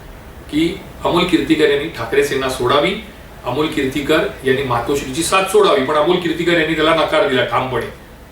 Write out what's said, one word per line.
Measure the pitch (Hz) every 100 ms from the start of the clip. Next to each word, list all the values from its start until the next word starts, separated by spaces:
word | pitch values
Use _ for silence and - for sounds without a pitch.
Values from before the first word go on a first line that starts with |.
| - - - - -
की | 147 165 - - -
अमोल | 139 170
कीर्तीकर | 180 156 131 151 147
यांनी | 143 160
ठाकरे | - 117 139
सेना | 143 135 131
सोडावी, | - 123 139 175 202 - - - -
अमोल | - 135 156
कीर्तीकर | 151 131 147 139 156 202 -
यांनी | 131 127
मातोश्रीची | 131 117 107 - 131 131
साथ | 165 190
सोडावी, | 190 214 185 143 131
पण | 151
अमोल | 156 180
कीर्तीकर | 170 156 170 170
यांनी | 156 156
त्याला | 156 160
नकार | 143 156 143
दिला | 131 117
ठामपणे. | 127 127 117 101 - - - -